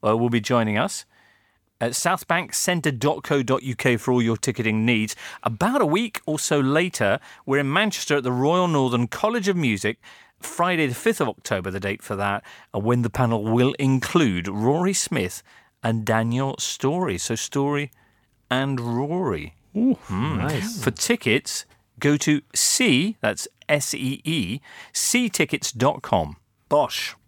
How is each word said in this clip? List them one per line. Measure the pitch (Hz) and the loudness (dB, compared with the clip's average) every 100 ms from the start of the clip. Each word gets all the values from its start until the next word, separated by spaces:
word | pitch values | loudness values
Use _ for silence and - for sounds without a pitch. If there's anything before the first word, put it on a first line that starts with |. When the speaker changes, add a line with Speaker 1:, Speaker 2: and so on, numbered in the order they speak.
| 110 | 2
Speaker 1:
uh, | 113 | 2
will | 120 | 2
be | 117 | 0
joining | 104 123 110 107 | 2 2 2 0
us | 165 - - _ _ _ _ _ _ _ | -2 -4 -14 _ _ _ _ _ _ _
at | 117 | -4
southbankcentre | 120 175 180 - 170 156 - - 175 151 127 | -2 -2 -2 -2 -4 -2 -4 -2 0 0 0
dot | 135 147 | 0 -2
co | - 143 | 0 0
dot | 120 131 | 2 -2
U | 131 120 | -2 -2
K | 131 117 | 0 2
for | - | 2
all | 123 | 2
your | 113 113 | 2 0
ticketing | - 120 113 110 113 | -2 -2 0 2 2
needs. | 117 107 - - - | 2 0 -6 -14 -8
About | - 113 190 277 | -6 0 0 2
a | 185 | 2
week | 165 233 - - | 0 -2 -6 -6
or | 156 | -4
so | - 151 | 0 0
later, | 131 151 180 - 101 113 - - | 2 2 0 0 0 0 -4 -18
we're | - 135 | -2 0
in | 139 | 2
Manchester | 160 214 - - 143 | 2 0 -2 0 0
at | |
the | 127 | 0
Royal | 123 139 175 180 | 2 2 2 2
Northern | 151 131 120 120 | 2 2 2 0
College | - 214 233 196 | 0 0 0 0
of | 185 | 2
Music, | 143 104 104 113 - - - _ | 2 2 0 -4 -12 -20 -20 _
Friday | - - 175 175 147 | -16 -2 0 2 0
the | |
fifth | 120 - 226 | 2 0 2
of | 131 | -2
October, | - - 98 92 | -4 -4 -2 -2
the | 95 | -4
date | 98 104 | -4 -6
for | - 101 | -6 -4
that, | 101 101 - - - | -2 -2 -8 -20 -10
uh, | - | -4
when | 107 120 | 0 2
the | 117 | 2
panel | - 123 113 | 0 0 2
will | 107 117 127 | 2 2 2
include | - 135 131 - 175 143 90 90 | 2 2 2 2 2 2 0 -4
Rory | 101 113 151 180 | -2 0 2 0
Smith | 190 - - 92 - - - _ _ | 0 -2 -2 -4 -8 -18 -20 _ _
and | 117 113 110 | -2 -2 2
Daniel | 113 113 120 135 - | 2 2 0 -2 -4
Storey. | - - 135 165 180 113 | -6 -2 -2 0 -2 -4
So | - | -4
Storey | 113 - 143 139 147 143 _ _ _ _ _ _ | -4 -4 -2 0 0 -4 _ _ _ _ _ _
and | 127 135 135 | -2 0 -2
Rory. | 120 117 143 175 175 82 73 - _ 208 | -2 -2 -2 -2 -2 -4 -6 -16 _ 0
Speaker 2:
Ooh, | 247 254 - | 0 0 -2
Speaker 1:
Mm. | 92 123 - | -2 0 0
Speaker 2:
nice. | - - 202 226 | -2 -2 -4 -4
Speaker 1:
For | 123 | -4
tickets, | - - 233 - 180 - - - _ _ - | -2 -2 0 2 2 0 -10 -10 _ _ -2
go | 143 147 | 2 2
to | - 147 - | 4 0 0
C, | - - - 247 131 185 220 | -2 0 2 4 4 2 -2
that's | - 104 - _ _ | -2 -2 -8 _ _
S | 147 - | 0 0
E | - 131 139 | -4 -4 -6
E, | - 165 87 127 - - - | -4 -2 -2 -6 -10 -20 -10
C | - - 247 240 | -4 0 2 0
tickets | - 151 151 - | 0 0 0 -6
dot | 113 127 - | 0 0 0
com. | - 98 78 76 _ _ _ | 0 0 0 -8 _ _ _
Bosh. | 147 143 - - - | 0 2 -2 -8 -12